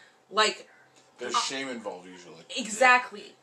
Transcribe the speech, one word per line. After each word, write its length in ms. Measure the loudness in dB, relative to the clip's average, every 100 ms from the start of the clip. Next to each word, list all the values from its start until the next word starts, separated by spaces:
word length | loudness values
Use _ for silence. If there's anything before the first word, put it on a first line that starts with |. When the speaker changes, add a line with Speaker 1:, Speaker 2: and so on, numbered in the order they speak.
| -20 _ -4
Speaker 1:
Like, 380 | 2 2 0 -12 -20 _ _ _ -10
Speaker 2:
There's 160 | -2
Speaker 1:
uh, 60 | 0
Speaker 2:
shame 280 | 0 -4 -6
involved 380 | -8 -8 -12 -14
usually. 300 | -18 -20 -20 -12 -10
Speaker 1:
Exactly. 760 | -4 4 6 6 2 -12 -18 -20